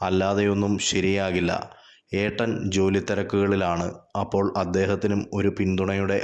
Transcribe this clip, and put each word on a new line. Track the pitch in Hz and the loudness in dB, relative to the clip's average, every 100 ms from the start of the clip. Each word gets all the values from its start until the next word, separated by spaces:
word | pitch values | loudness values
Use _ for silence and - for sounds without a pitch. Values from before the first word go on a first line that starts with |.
അല്ലാതെയൊന്നും | 92 92 95 101 101 101 101 98 | -2 2 2 2 2 2 0 0
ശരിയാകില്ല. | - 98 95 98 95 90 87 85 - - - - - 98 | -2 0 0 0 0 0 0 -2 -6 -16 -20 -20 -6 -2
ഏട്ടൻ | 104 107 113 110 101 | -2 -2 -4 -2 -2
ജോലിത്തിരക്കുകളിലാണ്, | 95 95 98 - 101 - 101 98 98 90 85 87 - _ 101 | 2 2 2 0 -2 0 2 2 2 0 0 -4 -8 _ -6
അപ്പോൾ | 101 98 98 101 | -2 0 0 0
അദ്ദേഹത്തിനും | 90 95 95 95 104 101 - | 0 0 2 0 0 -2 -2
ഒരു | 101 98 98 | -2 0 0
പിന്തുണയുടെ | 95 92 95 98 95 98 | 0 0 0 0 0 0